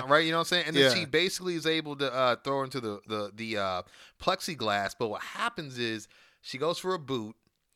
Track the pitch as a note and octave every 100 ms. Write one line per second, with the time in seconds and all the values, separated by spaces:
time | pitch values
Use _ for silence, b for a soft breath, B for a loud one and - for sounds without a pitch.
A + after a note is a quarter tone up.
0 | B2+ D3+ D#3+ E3 E3 F3 D3+ D#3 C3+ B2+
1 | D#3 D3+ F3+ - F#3 E3+ D#3 D#3+ D3+ C#3+
2 | C#3 B2 B2+ A#2 - C#3 C3 C3+ A2+ G2+
3 | - G#2+ G#2 G#2 A2+ G#2+ G2 F#2 F2+ B
4 | B B - F#3 - D3+ A2 G2+ G2 -
5 | A#2 G#2 - - A3+ A3+ D3+ B2+ A#2 A2
6 | A2 b b b - C3 D3+ F3 F#3 F#3
7 | C3+ C3 G#2+ A2+ _ _ _